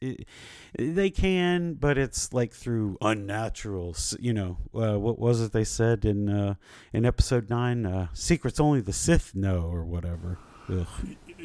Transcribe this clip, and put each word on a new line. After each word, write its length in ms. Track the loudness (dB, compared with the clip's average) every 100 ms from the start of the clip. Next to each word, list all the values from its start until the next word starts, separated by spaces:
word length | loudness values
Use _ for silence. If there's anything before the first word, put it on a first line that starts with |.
it, 240 | -8 -8 -14 -20 -20 -20 -12 -4
they 300 | -2 2 2
can, 640 | 4 4 4 4 2 0
but 240 | 0 2 2
it's, 380 | 0 -2 -2
like, 180 | -2 -2
through 460 | -4 -4 -2 -2 0
unnatural, 920 | 0 0 -2 -4 -4 -6 -6 -6 -6
s-, 200 | -6 -6 -4
you 140 | -2
know, 240 | 0 -2 -6 -8
uh, 240 | -2 0 2
what 200 | 0 0
was 220 | 2 2
it 120 | 2
they 120 | 0
said 400 | 0 2 2 4
in, 240 | 2 2 2
uh, 260 | 2 0 -2 -10 -20 -6
in 140 | 2 2
episode 420 | 4 2 2 0
nine, 380 | 0 0 0 0
uh, 220 | -2 -4
"Secrets 480 | -4 0 0 0 2
only 220 | 2 2
the 100 | 0
Sith 420 | -2 4 4 2
know," 360 | -2 0 0 0
or 120 | -4
whatever. 520 | -4 -6 -4 -6 -6 -8 -12 -16 -6
Ugh, 180 | -4 -4 -8 -10 -12 -18 -10